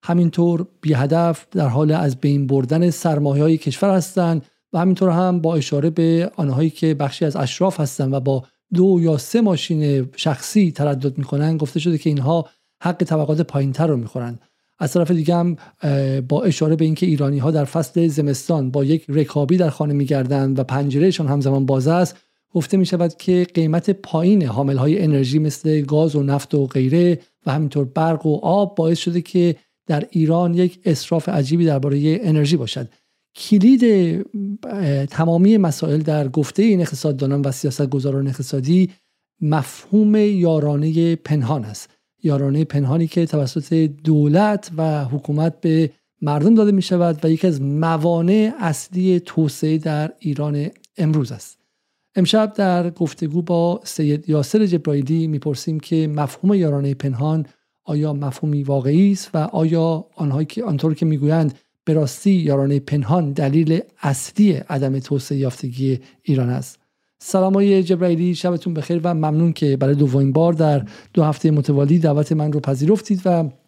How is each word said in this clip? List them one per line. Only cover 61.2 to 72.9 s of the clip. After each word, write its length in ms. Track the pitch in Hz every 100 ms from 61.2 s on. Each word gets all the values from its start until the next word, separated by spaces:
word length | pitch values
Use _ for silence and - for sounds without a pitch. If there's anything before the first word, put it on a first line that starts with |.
| 147 165 156 127 _ _ -
به 80 |
راستی 380 | 156 143 - 202
یارانهٔ 480 | 190 156 139 139 143
پنهان 520 | 139 147 117 175 151
دلیل 480 | 139 139 147 156 165 - _
اصلی 500 | 151 135 - - 208
عدم 480 | 143 - 143 135 135
توسعهٔ 400 | 127 143 - 143
یافتگی 600 | 135 123 131 123 135 127 - _
ایران 260 | - 135 123
است؟ 300 | 127 131 - _ _ _ _
سلام 340 | - 190 190
آقای 300 | 196 202 196
جبرائیلی، 520 | 175 180 180 165 180 170
شبتون 380 | 180 170 180
بخیر 280 | 160 139 170
و 100 | 170
ممنون 400 | 165 156 151 170
که 240 | 160 147 135
برای 180 | 131 143
دومین 380 | 143 135 139
بار 200 | 139 170
در 320 | 160 156 143 104 - -
دو 100 | -
هفتهٔ 280 | 156 147 160
متوالی 480 | 147 139 139 143 170
دعوت 320 | 160 143 147
من 200 | 156 151
رو 80 | 147
پذیرفتید 640 | 135 135 151